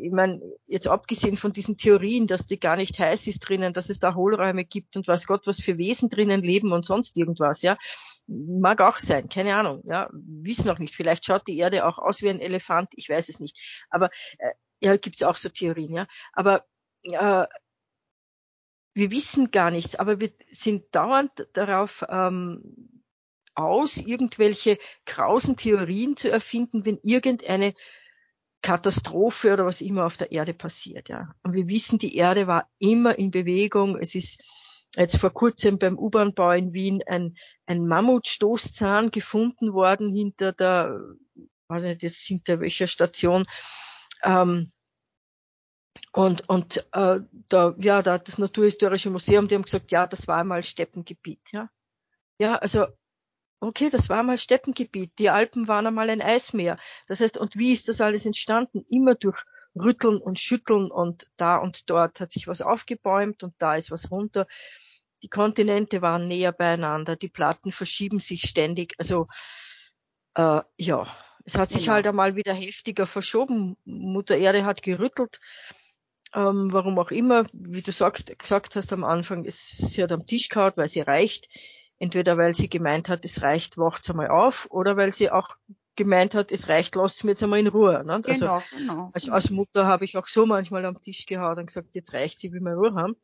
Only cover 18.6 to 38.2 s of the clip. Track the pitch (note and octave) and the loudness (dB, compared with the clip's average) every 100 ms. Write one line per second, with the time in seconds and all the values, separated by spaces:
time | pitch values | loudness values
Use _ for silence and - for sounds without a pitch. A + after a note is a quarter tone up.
18.6 | _ _ _ - G3+ A#3+ C#4+ C#4+ B3+ G3+ | _ _ _ -2 0 0 -2 0 2 4
19.6 | E3+ E3+ E3+ - G3 G#3 A3 - _ - | 2 0 -4 -4 -2 -2 -4 -8 _ -8
20.6 | - G3+ - F3 F3+ C4+ C#4+ - - - | -2 -2 0 0 2 2 0 -4 -10 -4
21.6 | G3+ F#3 G#3 - - F#3 F#3 F#3 F3+ E3+ | 0 0 -2 -6 -6 -2 -2 -2 -6 -10
22.6 | - - - _ _ _ _ _ _ - | -16 -20 -20 _ _ _ _ _ _ -4
23.6 | D#3 G3 D4 - G#3 A#3+ B3 - G#3 G3+ | 0 2 0 -2 -6 -2 -2 2 2 2
24.6 | A3+ G3+ - - - - - A3+ B3+ B3+ | 2 0 -2 -20 -12 -2 2 2 2 -2
25.6 | A3+ G3+ E3+ F#3+ B3+ C#4+ B3+ A3+ - A#3 | 2 2 2 -2 -2 -2 0 0 0 -4
26.6 | A#3+ A3+ G3+ G#3 G#3 B3 C4 A#3+ - F#3+ | -2 -2 -2 -2 2 2 2 0 0 0
27.6 | G3+ G3 - - _ _ _ _ _ _ | 0 -2 -14 -20 _ _ _ _ _ _
28.6 | - F3 F#3+ - - D#3+ A3 - A3 G3 | -2 0 0 0 -2 0 0 2 4 4
29.6 | F#3 F3+ F#3+ G3 E3+ - F#3 D#3+ D#3 E3+ | 2 -2 -4 -2 -2 -2 -6 -4 -4 -6
30.6 | E3 - - - - - D#3+ - F#3 F3+ | -10 -10 -12 -14 -14 -12 -12 -10 -4 -2
31.6 | F3 G#3+ - A3 G3 - F3 F#3+ F#3+ E3+ | 0 0 0 0 0 2 4 4 2 0
32.6 | - - G3+ A#3 A#3+ A3 G3 F#3 F3 F3+ | -2 0 2 4 4 2 0 -2 0 0
33.6 | G#3 G#3 G3 F#3+ - F#3 - - - - | 2 2 0 -2 -6 -6 -8 -10 -18 -20
34.6 | - - _ - F3 - F#3+ - A#3 A3+ | -20 -20 _ 0 2 4 2 2 0 4
35.6 | G#3 G3 F#3+ F#3 G#3+ G#3+ G3+ G3 F3 F3 | 2 4 0 0 0 2 2 2 4 4
36.6 | F3+ F3 F#3+ G3 - F3+ E3+ E3+ - _ | 0 -4 -2 -2 -2 -4 -4 -8 -20 _
37.6 | - F3 E3+ E3 A#3 B3 | -6 -2 2 4 4 4